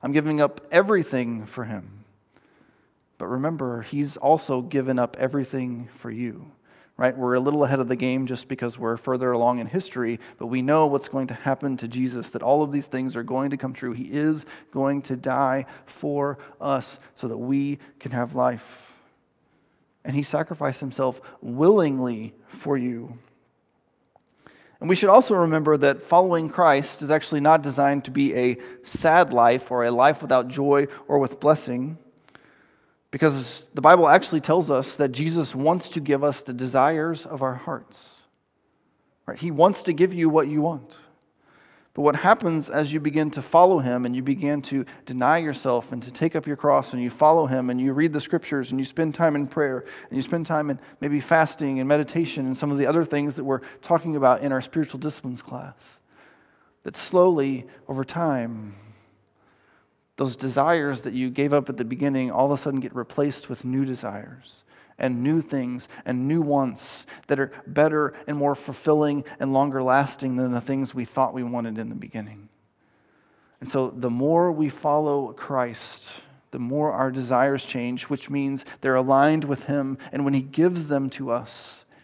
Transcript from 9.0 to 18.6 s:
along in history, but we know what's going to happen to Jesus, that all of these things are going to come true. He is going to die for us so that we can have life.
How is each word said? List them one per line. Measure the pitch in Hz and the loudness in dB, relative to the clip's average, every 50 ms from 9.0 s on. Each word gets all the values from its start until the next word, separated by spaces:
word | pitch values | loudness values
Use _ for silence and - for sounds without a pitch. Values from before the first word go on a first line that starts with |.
| - 135 131 127 127 127 | -4 -4 -2 -2 0 0
along | 123 117 120 120 123 123 | 0 2 2 2 0 0
in | 117 107 | -4 -6
history, | - 190 180 - - 127 123 113 117 113 - - - | -6 -6 -6 -6 -6 -6 -4 -4 -4 -6 -10 -16 -16
but | - - 117 | -12 -8 -6
we | 123 127 127 | -4 -2 0
know | 135 147 131 - 147 | 2 4 4 4 4
what's | 139 135 135 - | 2 -2 -4 -4
going | - 135 131 127 | -6 -6 -6 -6
to | 120 | -8
happen | 117 - 143 135 - 143 139 131 | -6 -2 -2 -2 -2 -2 -6 -6
to | 120 - | -6 -8
Jesus, | 113 117 127 131 127 120 123 110 - | -8 -6 -4 -4 -4 -4 -8 -12 -10
that | - 117 - | -10 -4 0
all | 120 139 147 151 | 2 2 2 2
of | 143 143 | 0 -2
these | 143 135 - | -6 -6 -6
things | - 127 131 131 - | -6 -6 -6 -6 -6
are | 120 117 | -8 -8
going | 110 123 131 135 143 | -6 -4 -4 -4 -4
to | 143 | -6
come | 135 - 131 127 | -6 -8 -8 -10
true. | - - 127 113 | -8 -8 -8 -8
He | 120 127 - | -8 -10 -6
is | 107 147 151 156 156 151 - - - - - _ - | -4 -2 0 0 0 -2 -4 -16 -20 -20 -18 _ -4
going | 135 135 139 139 143 139 | -2 -2 0 -2 -2 -4
to | - 135 | -6 -8
die | 123 131 139 127 131 139 131 131 135 127 - - - - | -6 -4 -2 0 2 2 2 0 0 -4 -6 -14 -20 -20
for | - - - - 151 143 143 139 143 143 - - - - - | -20 -18 -10 -8 -4 -4 -2 -2 -4 -6 -8 -14 -20 -16 -8
us | - 143 139 131 120 - - - - - _ | -4 -2 -2 -2 -4 -8 -16 -20 -20 -20 _
so | - - 120 | -10 -10 -8
that | 113 110 | -8 -6
we | 117 123 139 139 139 143 151 - - - _ _ | -4 -2 -2 -2 0 -2 -6 -8 -10 -20 _ _
can | - 135 | -12 -8
have | 120 123 123 120 - | -4 -4 -4 -4 -2
life. | 131 123 127 - 139 | 0 0 0 0 -2